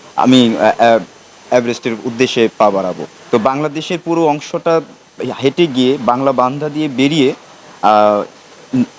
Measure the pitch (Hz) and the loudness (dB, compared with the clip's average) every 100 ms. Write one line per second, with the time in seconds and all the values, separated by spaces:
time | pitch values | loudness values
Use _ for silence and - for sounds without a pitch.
0 | - - 123 127 120 104 107 - 117 113 | -10 -2 4 4 4 2 0 4 4 2
1 | 92 - - - - 127 120 113 123 110 | -2 -14 -20 -20 -2 -2 0 -4 -6 -6
2 | 120 117 127 - 113 - 107 98 92 85 | -8 -2 -2 2 0 2 0 2 -4 -6
3 | 73 - - 120 113 135 151 147 156 175 | -12 -16 -4 0 0 -2 -4 -6 -8 -8
4 | 165 165 160 147 - 170 170 165 143 - | -4 0 0 -2 -6 -6 -2 -2 -2 -14
5 | _ - 123 - 131 135 170 127 127 143 | _ -10 -10 -4 -2 0 0 2 0 0
6 | 120 123 135 127 127 143 151 147 156 123 | -2 0 0 0 -2 -2 -6 -6 -6 -2
7 | 139 160 127 120 - - - - 104 107 | 0 2 0 -2 -14 -20 -20 -2 2 4
8 | 104 104 - - - - - 131 120 | 4 2 -4 -12 -20 -20 -6 -2 -2